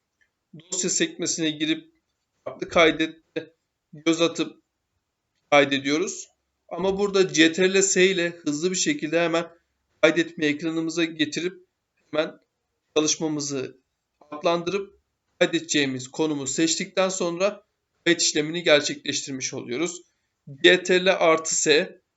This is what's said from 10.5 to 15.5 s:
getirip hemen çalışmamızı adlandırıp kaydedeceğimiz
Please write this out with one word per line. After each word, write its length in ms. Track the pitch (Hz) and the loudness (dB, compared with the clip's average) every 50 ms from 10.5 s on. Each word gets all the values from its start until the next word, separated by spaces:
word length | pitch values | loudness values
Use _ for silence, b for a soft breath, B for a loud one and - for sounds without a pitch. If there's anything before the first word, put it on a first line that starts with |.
| 147 147 170 160 160 165 165 160 160 175 165 | -2 -2 -4 -4 -4 -4 -4 -4 -2 -2 -2
getirip 640 | 165 165 156 151 147 - 156 165 180 180 - _ _ _ _ _ _ _ _ _ _ | -2 -2 -2 -4 -2 -4 -4 -6 -6 -8 -12 _ _ _ _ _ _ _ _ _ _
hemen 280 | 151 151 160 156 - - _ _ _ _ _ _ _ _ _ _ - | -4 -4 -4 -4 -6 -14 _ _ _ _ _ _ _ _ _ _ -2
çalışmamızı 840 | 156 156 151 - - 165 156 151 147 139 143 139 135 131 - - _ _ _ _ _ _ _ _ _ _ - | 0 0 0 0 -2 -4 -4 -4 -4 -6 -6 -6 -6 -8 -8 -12 _ _ _ _ _ _ _ _ _ _ -16
adlandırıp 680 | 147 - - 175 170 175 165 175 180 202 196 - _ _ _ _ _ _ _ _ _ - | -8 -4 -2 0 0 0 -2 -4 -4 -4 -6 -10 _ _ _ _ _ _ _ _ _ -2
kaydedeceğimiz 680 | 180 170 | 0 0